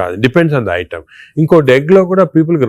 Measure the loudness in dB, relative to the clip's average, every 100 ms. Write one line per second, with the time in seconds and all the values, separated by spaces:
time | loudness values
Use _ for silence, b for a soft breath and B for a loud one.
0 | -8 -4 -2 0 0 -2 -4 -6 -8 -14
1 | -18 B B -6 2 2 4 2 4 2
2 | 2 0 0 0 -2 -2